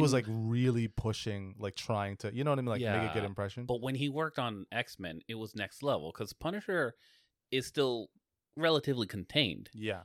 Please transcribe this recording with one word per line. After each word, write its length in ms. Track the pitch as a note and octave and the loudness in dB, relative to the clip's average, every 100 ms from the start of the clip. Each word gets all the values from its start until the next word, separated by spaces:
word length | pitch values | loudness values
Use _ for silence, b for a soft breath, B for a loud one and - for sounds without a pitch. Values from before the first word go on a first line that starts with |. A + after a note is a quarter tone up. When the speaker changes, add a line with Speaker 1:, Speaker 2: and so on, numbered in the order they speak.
Speaker 1:
was, 100 | D3+ | 8
Speaker 2:
mean 120 | C3 | 6
Speaker 1:
like, 260 | A2 A2+ A2+ | 2 0 2
really 360 | A#2+ B2+ A#2 A2+ | 4 4 4 2
pushing, 640 | - A2 G#2+ A2+ G2+ F#2+ G2+ | 0 -2 0 -2 -4 -6 -8
like, 180 | G2+ - | -6 -6
trying 400 | - G#2+ G2 G2 | -2 0 0 -4
to, 160 | G#2 | -4
you 100 | A#2 | -2
know 60 | D3 | 0
what 80 | C3+ | 2
I 40 | |
mean? 60 | B2 | 2
Like, 140 | G#2+ | 0
make 280 | A2+ F#2+ E2+ | 2 2 2
a 40 | |
good 80 | D#2 | 0
Speaker 2:
Yeah. 60 | G2+ | -2
Speaker 1:
impression. 360 | F#2+ G2+ A#2+ B2 | -2 -4 -4 -2
Speaker 2:
But 140 | A#2+ | -2
when 140 | B2+ | 0
he 140 | C3 C#3+ | 0 0
worked 300 | C#3+ D#3 D3 | 0 -2 0
on 280 | A#2+ G2+ F2+ | -2 -4 -4
X-Men, 500 | A2+ - - F2+ E2 - | -4 -4 -6 -8 -8 -8
it 80 | A2+ | -8
was 180 | A2 | -8
next 280 | A2 G2 - | -6 -6 -2
level 300 | C#3+ G2+ D2+ | 0 0 -2
'cause 200 | - G#2+ | -8 -10
Punisher 600 | - D#3 G3+ G3+ F3 B2+ - b b b _ _ | -6 -6 -4 -2 0 0 -4 b b b _ _
is 160 | C3 - | -2 0
still 440 | D3+ C3+ A#2 G2+ _ _ _ _ - | 2 2 2 -4 _ _ _ _ 0
relatively 500 | E3 D3+ - B2 G#2 | 4 4 4 2 0
contained. 640 | G2 F2 D3+ A#2 A#1 - | -4 0 2 2 0 -10
Speaker 1:
Yeah. 300 | A2 G#2+ F#2 | -6 -4 -4